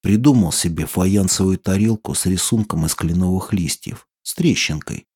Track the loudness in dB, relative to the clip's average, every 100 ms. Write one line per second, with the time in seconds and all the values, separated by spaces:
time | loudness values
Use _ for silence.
0 | 2 4 4 4 2 0 -2 -4 -4 0
1 | 2 2 2 2 0 0 0 2 2 0
2 | -4 -4 -2 -2 0 0 0 -2 -2 -2
3 | -2 0 2 0 0 -2 -2 -6 -10 -14
4 | _ _ -14 0 0 0 -2 -6 -8 -14
5 | _